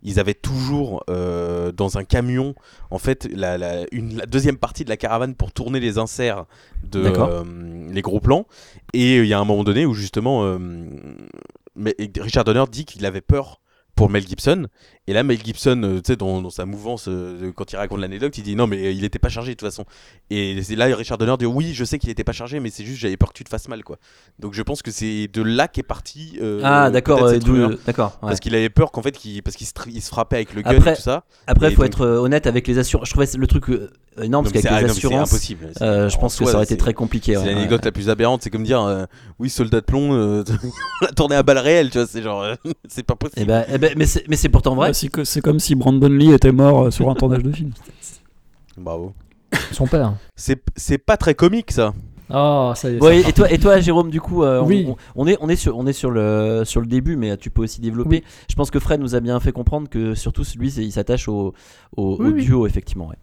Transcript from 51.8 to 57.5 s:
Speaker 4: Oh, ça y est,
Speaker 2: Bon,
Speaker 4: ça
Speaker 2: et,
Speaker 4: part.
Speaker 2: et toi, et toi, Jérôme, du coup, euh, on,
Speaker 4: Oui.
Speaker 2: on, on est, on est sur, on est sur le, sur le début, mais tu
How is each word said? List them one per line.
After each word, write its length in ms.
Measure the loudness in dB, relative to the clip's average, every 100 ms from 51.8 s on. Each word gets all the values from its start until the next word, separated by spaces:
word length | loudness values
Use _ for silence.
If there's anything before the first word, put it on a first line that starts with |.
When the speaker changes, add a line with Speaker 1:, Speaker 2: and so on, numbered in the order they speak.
| 0 -2 -14 -20 -6
Speaker 4:
Oh, 380 | 0 2 2 0
ça 140 | -2 -4
y 60 |
est, 40 | 6
Speaker 2:
Bon, 100 | 8
Speaker 4:
ça 60 |
Speaker 2:
et, 60 | 8
Speaker 4:
part. 80 | 6
Speaker 2:
et 40 |
toi, 200 | 6 4
et 60 | 6
toi, 220 | 6 6
Jérôme, 300 | 6 2 2
du 100 | -2
coup, 220 | -4 0
euh, 180 | 2 4
on, 40 | 4
Speaker 4:
Oui. 200 | 2 2
Speaker 2:
on, 80 | -4 -10 -2
on 100 | 2
est, 100 | 2
on 80 | 2
est 60 | 0
sur, 200 | 0 -2
on 100 | -2
est 60 |
sur 180 | -2 -2
le, 520 | 0 2 2 0 0
sur 160 | 0 -2
le 60 | 0
début, 300 | 0 0 -2
mais 200 | -2 -4
tu 140 | -4